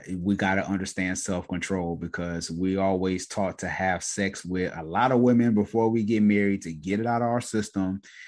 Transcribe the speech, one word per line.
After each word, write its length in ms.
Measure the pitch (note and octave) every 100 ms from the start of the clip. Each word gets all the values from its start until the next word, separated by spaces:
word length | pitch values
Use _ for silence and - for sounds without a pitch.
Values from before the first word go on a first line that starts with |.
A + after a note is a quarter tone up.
| F2+ F#2
we 180 | F#2+ G2
gotta 280 | F#2+ F#2+ F2+
understand 500 | F#2+ F#2 - F2+ E2+
self-control, 800 | - F2 - F2 - F#2+ E2+ E2+
because 520 | E2+ - F2 E2+ E2+
we 280 | E2+ F#2+ F#2+
always 500 | F#2+ F#2 F#2+ F#2 -
taught 320 | G#2+ F#2+ -
to 100 | F2
have 360 | F2 F#2+ F2
sex 400 | - - G2 -
with 280 | F2 F#2 F#2 E2
a 80 |
lot 260 | D#2+ G2 C3
of 80 | B2
women 340 | B2 A#2+ A#2+
before 360 | G#2 G2+ A2+ A2+
we 160 | A2+
get 180 | G#2+ A2
married 400 | G#2 G2+ G2+ G2
to 100 | E2+
get 280 | D#2 F2 G#2
it 60 | A#2
out 160 | A#2
of 60 | A#2
our 120 | A#2+
system. 600 | - G#2+ G#2 G2 F#2 G2 - -